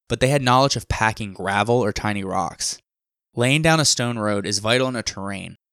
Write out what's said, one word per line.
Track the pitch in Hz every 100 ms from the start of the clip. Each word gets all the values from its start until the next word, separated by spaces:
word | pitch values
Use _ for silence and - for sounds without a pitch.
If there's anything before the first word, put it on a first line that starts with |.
| -
but | 117
they | 127
had | 143
knowledge | 123 127 139 117
of | -
packing | - 110 107 104
gravel | 95 92 98 104 123
or | 104
tiny | - 107 101
rocks. | 95 92 85 - - - _ _ _ _ _ -
Laying | 120 147
down | 160 160
a | 143
stone | - 120 117
road | 107 101 98
is | 101
vital | 107 123 131
in | 123
a |
terrain | - - 98 98 90 - _